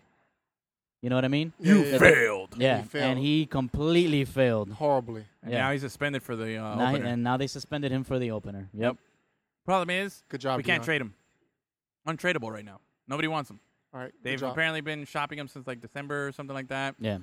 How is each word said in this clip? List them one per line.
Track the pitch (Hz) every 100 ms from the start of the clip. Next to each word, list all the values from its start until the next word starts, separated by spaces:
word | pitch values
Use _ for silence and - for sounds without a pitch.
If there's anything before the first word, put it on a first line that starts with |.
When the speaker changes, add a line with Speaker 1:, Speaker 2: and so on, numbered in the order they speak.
| _ _ _ _ _ _ _ _ _ -
Speaker 1:
You | 123
know | 127
what |
I | 131
mean? | 147 165 -
Speaker 2:
You | 170 202
Speaker 1:
Yeah. | 143 131
Speaker 3:
failed. | - 131 113 98 95 120
Speaker 1:
Yeah, | 131 110
Speaker 2:
He | 107
failed. | 147
Speaker 1:
and | 135 131
he | 143 151
completely | 147 135 127 143 156 170 170 147
failed. | 127 135 127 110 101
Speaker 2:
Horribly. | 104 147 135 117 110 107 _
Speaker 3:
And | 120
Speaker 1:
Yeah. | 120
Speaker 3:
now | 131
he's | 143
suspended | 135 - 143 139
for | - 113
the, | 113 110
uh, | 110 107
Speaker 1:
Now | 123
he, |
Speaker 3:
opener. | 139 120
Speaker 1:
and | 120
now | 120 131
they | 139
suspended | 139 - 147 139
him | 131
for | 127 131
the | 120
opener. | 107 101 98 98
Yep. | 104 120
Speaker 3:
Yep. | 120 _ _ _ _ _ _ -
Problem | 185 175
is, | 180 196 - -
Speaker 2:
Good | 135
job, | 135 127
Speaker 3:
we |
can't | - 170
Speaker 2:
Dion. | 165
Speaker 3:
trade | 147
him. | 110 - _ _ _ _ _ _ _ _ 156
Untradeable | 160 180 160 113
right | 107
now. | 104 95 _ _ -
Nobody | 143 156
wants | 156 127
him. | 104 _ _ _
Speaker 2:
All | 131
right. | 127
Good | -
Speaker 3:
They've | 120 135
Speaker 2:
job. | 131
Speaker 3:
apparently | 139 160 160
been | 151 151
shopping | 139 151 143 147
him | 139
since, | 143 131
like, | 120
December | 117 143 143 143 143
or |
something | 135 139
like | 135 131
that. | 135 139 -
Speaker 1:
Yeah. | 110 95